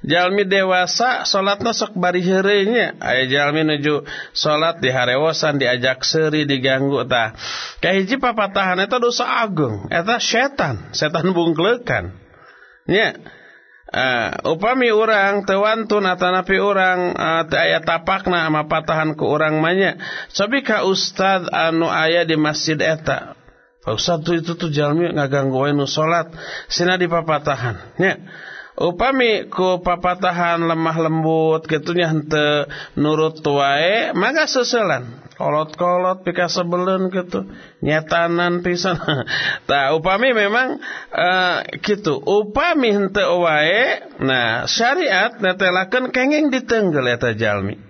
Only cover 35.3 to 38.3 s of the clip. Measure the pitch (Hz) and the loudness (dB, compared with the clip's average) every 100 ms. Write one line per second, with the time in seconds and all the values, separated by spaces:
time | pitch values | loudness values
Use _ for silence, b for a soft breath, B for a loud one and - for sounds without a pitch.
35.3 | - - 147 156 - 175 180 185 190 185 | -6 -2 0 -2 -2 0 2 0 -2 -4
36.3 | 170 175 170 175 175 185 190 185 185 180 | -2 -2 -2 -2 -2 0 0 0 -4 -4
37.3 | 190 196 B B B 143 156 156 170 170 | -6 -6 B B B 0 0 0 0 2